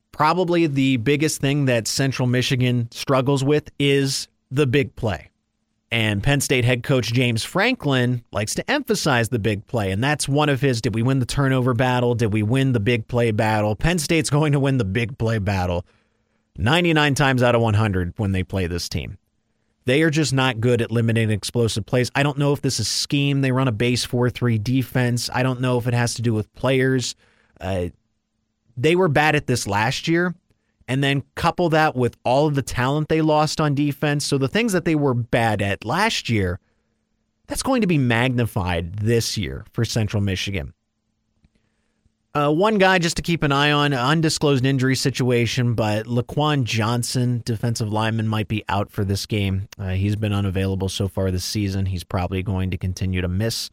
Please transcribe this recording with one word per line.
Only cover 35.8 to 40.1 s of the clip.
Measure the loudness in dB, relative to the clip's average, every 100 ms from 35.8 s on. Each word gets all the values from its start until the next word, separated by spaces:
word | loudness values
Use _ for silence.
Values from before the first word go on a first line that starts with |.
last | -4 0 0 -2 -2
year, | 0 0 -4 _ _ _ _ _ _ _ _ -10
that's | -6
going | -2 0
to | 2
be | 2
magnified | 2 2 0 0 -2 -2 -2 -2 -4 -4
this | 0 0 0 -4
year | -6 -8 -8
for | -4
Central | -2 -2 -2